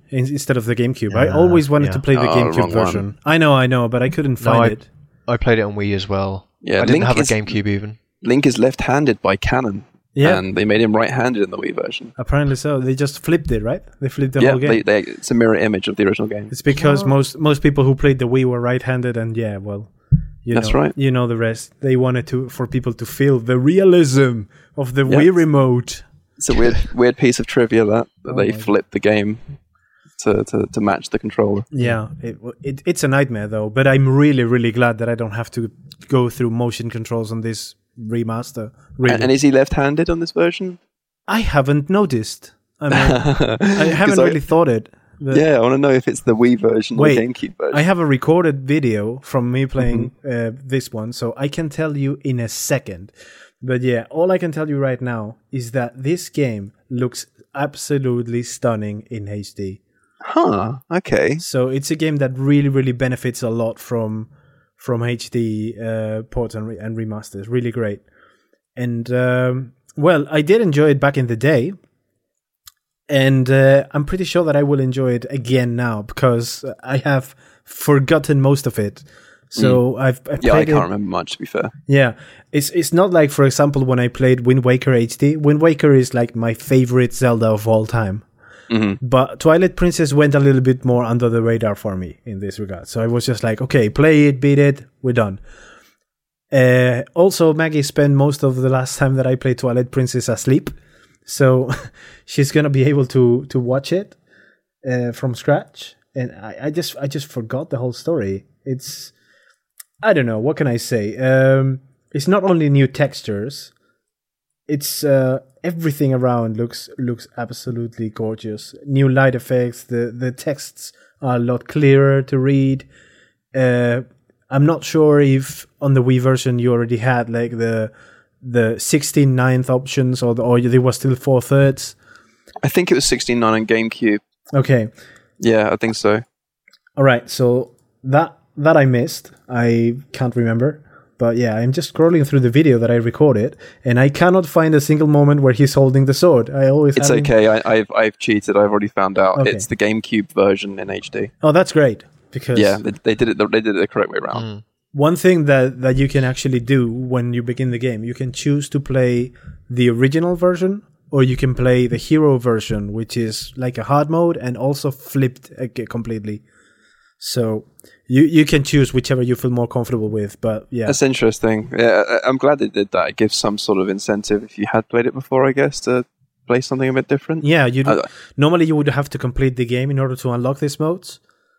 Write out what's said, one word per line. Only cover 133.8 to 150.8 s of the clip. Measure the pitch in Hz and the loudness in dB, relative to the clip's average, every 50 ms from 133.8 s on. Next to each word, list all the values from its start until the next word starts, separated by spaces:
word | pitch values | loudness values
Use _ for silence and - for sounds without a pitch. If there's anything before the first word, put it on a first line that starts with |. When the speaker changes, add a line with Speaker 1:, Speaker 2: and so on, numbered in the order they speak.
| 113 113 - - 120 110 104 104 _ _ _ _ _ - - | 0 -2 -4 -2 0 0 0 0 _ _ _ _ _ -4 -2
Speaker 1:
Okay. | 139 131 - 135 120 110 110 _ - - - - - _ _ _ - | 0 2 2 2 0 0 -2 _ -16 -20 -20 -20 -20 _ _ _ -2
Speaker 3:
Yeah, | - 117 113 110 107 92 | 0 2 2 4 2 2
I | 87 | 0
think | - - 113 107 | -2 -2 -4 -4
so. | - - 104 104 117 120 _ _ _ _ _ _ _ _ _ _ _ _ _ - | 0 0 0 0 0 -2 _ _ _ _ _ _ _ _ _ _ _ _ _ -2
Speaker 1:
All | - 139 | 2 2
right, | 135 123 117 - | 4 2 2 -2
so | - - - 127 120 123 127 123 - _ _ _ _ _ _ - | -6 -4 0 2 2 2 0 -2 -6 _ _ _ _ _ _ -6
that, | 131 135 147 165 - - _ _ _ - | 0 2 2 0 0 -4 _ _ _ -10
that | 143 143 160 160 | -2 2 4 4
I | 151 139 | 4 4
missed. | 131 127 120 113 113 - - - - - _ _ - | 4 2 2 0 -2 -6 -12 -16 -20 -20 _ _ -8
I | 127 120 120 117 117 117 117 117 120 135 - _ - | -4 0 2 2 2 2 2 0 -2 -4 -10 _ -8
can't | - 131 120 - | -6 -4 -4 -2
remember. | 123 117 113 117 117 127 151 147 - _ _ _ _ _ _ _ | -2 0 0 0 0 0 -2 -2 -6 _ _ _ _ _ _ _
But | - 123 117 117 | -2 -2 0 0
yeah, | 120 123 113 107 | 0 0 0 0
I'm | 110 117 127 | 0 -2 -2
just | 131 175 - - - | -2 -2 -6 -6 -2
scrolling | - 160 165 175 160 139 | 2 2 4 4 2 0
through | - 143 139 | 2 2 2
the | 123 120 | 2 4
video | 113 143 165 151 123 | 4 4 4 4 4
that | 113 117 117 | 4 2 2
I | 120 | 2
recorded, | 120 113 117 - - 151 147 123 104 110 127 - - - - - _ - | 2 0 -2 0 2 2 4 4 2 0 -2 -6 -10 -20 -20 -20 _ -2
and | 123 120 123 | 0 2 4
I | 135 143 | 4 2
cannot | 143 - 175 180 185 190 175 | 4 2 2 4 4 2 2
find | 143 - 170 160 160 156 | 2 0 2 2 4 2
a | 147 | 2
single | 143 - 151 151 156 | 2 2 2 2 4
moment | 151 147 147 143 143 147 147 | 4 4 4 6 4 4 4
where | 135 131 120 | 4 2 4
he's | 107 139 135 - | 4 2 2 4
holding | 139 139 131 127 135 135 | 4 4 4 4 4 4
the | 135 135 | 2 2
sword. | - 180 180 151 120 113 139 | 4 4 4 6 4 2 0
I | 139 139 135 | 0 0 2
always | 135 139 151 151 143 143 | 4 4 4 4 4 2
Speaker 3:
It's | 135 143 | 2 2
Speaker 1:
have | 143 127 | 2 2
him | 117 147 | 2 2
Speaker 3:
okay. | 143 117 110 107 | 4 4 4 6
I, | 110 107 113 - | 6 4 2 2
I've, | - 113 110 104 - - | 2 0 0 0 0 0
I've | 110 110 107 - - | 0 0 0 -2 -4
cheated. | - - 107 104 - - 95 | -2 0 0 0 0 0 2
I've | 101 104 101 | 4 4 4
already | 104 104 101 104 | 2 0 -2 -2
found | - 101 95 95 98 | -2 -2 -2 -2 0
out. | 98 95 95 90 - | 2 2 2 2 2
Speaker 1:
Okay. | 135 110 | 0 0
Speaker 3:
It's | - 101 - | 0 -4 -6
the | - 117 | -8 -4
GameCube | - - 104 110 110 - - 117 107 101 - - | -2 0 0 0 -2 -4 -2 -2 -2 -2 -2 0
version | 107 98 101 101 101 104 101 98 | 2 2 2 2 0 -4 -10 -10
in | 98 | -12